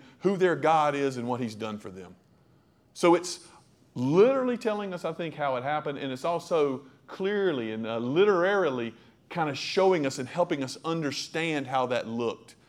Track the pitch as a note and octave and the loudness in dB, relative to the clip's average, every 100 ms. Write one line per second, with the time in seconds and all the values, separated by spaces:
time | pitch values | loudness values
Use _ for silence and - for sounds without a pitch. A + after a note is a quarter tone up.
0 | - - F#3 G3 F#3 D3+ D3+ D#3+ D3 C#3 | -10 -4 -2 2 2 4 4 4 4 2
1 | C#3 B2+ A#2+ B2 A#2+ G#2 A2 G#2+ G#2+ F#2 | 0 -2 -4 -2 -4 -6 -6 -8 -10 -14
2 | F#2 F#2 _ _ _ _ _ _ _ - | -16 -20 _ _ _ _ _ _ _ 2
3 | F3 F3 - - - - _ _ _ - | 4 4 2 -10 -14 -20 _ _ _ -4
4 | B2+ E3 A#3 C4+ B3+ A#3+ A#3 G#3 G3+ F3 | 2 6 6 4 0 -2 -2 -4 -6 -6
5 | E3+ E3 E3 D3 C#3+ B2+ C3 D3+ D3+ C#3+ | -6 -6 -6 -4 -2 -2 -2 -4 -4 -6
6 | C#3 B2+ E3 E3+ E3 E3+ C#3+ C3 - - | -6 -4 -4 -4 0 2 2 0 -8 -20
7 | - - F#3+ G#3 F#3+ C#3 A2 A2 A2+ A2+ | -16 -6 -2 0 0 0 -2 -4 -4 -4
8 | A#2+ D3 G#3 F#3 F3+ G3+ E3+ B2+ A#2 A2 | 0 2 4 4 4 2 2 0 -4 -8
9 | - _ - F3 D#3 B2+ - - F#3+ F#3 | -18 _ -10 -4 -2 -4 -2 2 4 4
10 | C#3 D3+ B2 E3 F3 D3+ C3 - D#3+ E3 | 0 -2 -4 -2 0 0 -4 -6 -4 -2
11 | D3 - - D#3+ E3 D3+ B2+ C3 B2+ A#2+ | -2 -4 -6 -4 -2 -2 -2 0 0 0
12 | G2 A#2 A#2 G2 - - | -2 -2 -2 -4 -10 -20